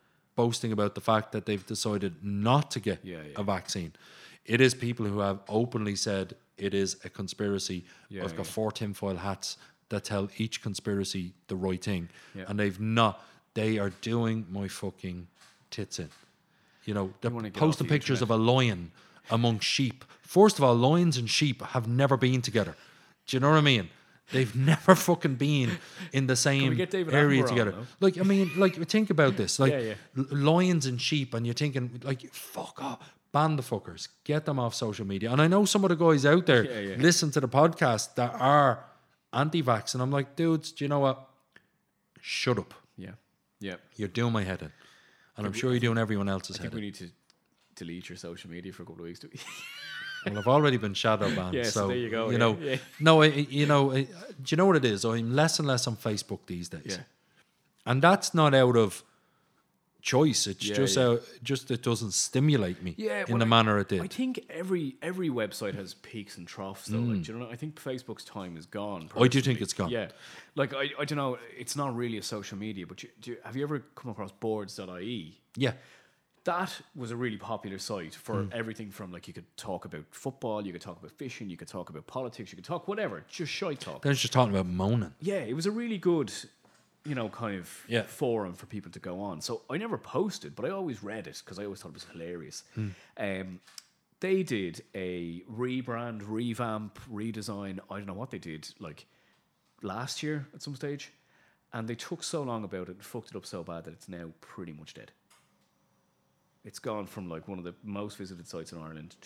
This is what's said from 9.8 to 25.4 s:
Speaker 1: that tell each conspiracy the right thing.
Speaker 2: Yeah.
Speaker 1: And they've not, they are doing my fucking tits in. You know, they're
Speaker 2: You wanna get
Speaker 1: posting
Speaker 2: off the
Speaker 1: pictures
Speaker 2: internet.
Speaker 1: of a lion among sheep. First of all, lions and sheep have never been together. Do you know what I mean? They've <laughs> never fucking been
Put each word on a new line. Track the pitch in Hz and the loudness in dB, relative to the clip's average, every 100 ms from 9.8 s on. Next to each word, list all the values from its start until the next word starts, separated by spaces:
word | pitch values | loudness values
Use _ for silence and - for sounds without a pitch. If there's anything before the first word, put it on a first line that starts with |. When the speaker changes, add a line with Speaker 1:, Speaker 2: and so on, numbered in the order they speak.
| - | -8
Speaker 1:
that | 101 | -8
tell | - 101 98 - | -4 -4 -4 -4
each | 110 - | -6 -6
conspiracy | 110 95 107 101 95 98 87 - - | -8 -8 -4 -2 -2 -6 -8 -12 -10
the | 92 | -4
right | 95 92 | -4 -4
thing. | 107 92 85 - - 98 | -4 -4 -6 -14 -18 -14
Speaker 2:
Yeah. | 92 | -6
Speaker 1:
And | 104 | -2
they've | 101 92 | -2 -2
not, | 110 113 110 - - - _ 110 | 0 4 4 2 -10 -20 _ -2
they | 110 107 | 0 2
are | 101 - | -2 -4
doing | 113 117 113 113 90 | -2 0 0 -2 -4
my | 98 98 | -6 -6
fucking | - 98 - 92 90 87 _ - _ - | -6 -10 -8 -10 -10 -14 _ -20 _ -14
tits | - 98 - | -10 -8 -8
in. | 78 - _ _ _ _ _ _ - | -10 -14 _ _ _ _ _ _ -4
You | |
know, | 104 95 - | -2 -4 -4
they're | 120 | -4
Speaker 2:
You | 120 | -4
wanna | 107 | -4
get | - | 2
Speaker 1:
posting | 156 - 147 | 2 2 2
Speaker 2:
off | |
the | 151 | 0
Speaker 1:
pictures | - 127 | 2 0
Speaker 2:
internet. | 113 113 | 2 4
Speaker 1:
of | 113 | 6
a | |
lion | 131 123 90 85 - - - - | 6 4 2 -6 -14 -20 -16 -2
among | 117 120 110 | 2 4 2
sheep. | - - 127 - - - | 0 0 0 -2 -16 -20
First | - 180 208 - | 2 8 8 8
of | |
all, | 131 120 | 6 8
lions | 131 170 175 123 | 6 6 4 2
and | 113 | 0
sheep | - 147 - | 2 2 0
have | - 131 113 | -4 -4 0
never | 123 139 139 | 2 4 4
been | 131 127 | 4 2
together. | 117 107 85 - - - _ _ - | 0 0 0 -4 -18 -20 _ _ -4
Do | 127 | 2
you | |
know | 143 | 6
what | 156 | 6
I | |
mean? | 147 117 85 - _ _ - | 6 4 2 -10 _ _ -2
They've | 131 117 123 | 0 2 2
<laughs> | 139 | 4
never | 151 - | 6 8
fucking | 185 - 165 151 | 8 6 2 2
been | 127 | 0